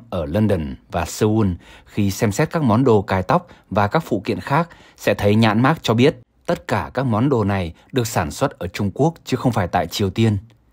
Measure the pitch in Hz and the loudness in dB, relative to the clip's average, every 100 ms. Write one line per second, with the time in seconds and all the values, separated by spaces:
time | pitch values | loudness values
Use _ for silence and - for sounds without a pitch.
0 | - 95 73 92 107 95 73 65 _ 87 | -4 -6 -4 0 2 0 -4 -10 _ -6
1 | 82 - 110 110 101 85 - - - - | -6 0 2 2 0 -2 -10 -20 -10 -2
2 | 101 95 113 98 160 170 139 107 131 107 | -2 0 -2 0 -2 0 2 2 4 2
3 | - 95 92 165 - - _ 98 104 165 | 2 -2 0 0 -2 -12 _ -2 0 0
4 | - 107 95 95 - 143 170 - - - | -2 -4 -2 -6 -2 -2 -2 -8 -20 -6
5 | - 101 104 107 113 104 131 160 - 113 | -2 0 2 4 4 4 2 2 0 4
6 | 135 - - _ - 131 - 107 71 120 | 2 2 -8 _ -6 -6 -2 -4 -4 -4
7 | 127 104 135 123 101 98 85 - _ 131 | -2 0 2 2 0 -2 -4 -10 _ -4
8 | 113 - 78 - 139 - 87 - 101 - | -2 -2 -4 -2 -4 -4 -8 -4 -4 0
9 | 165 - - 127 135 113 90 101 82 - | 0 -2 -4 -2 0 0 0 -2 -2 -2
10 | 98 101 113 101 - _ _ | -2 2 2 2 -4 _ _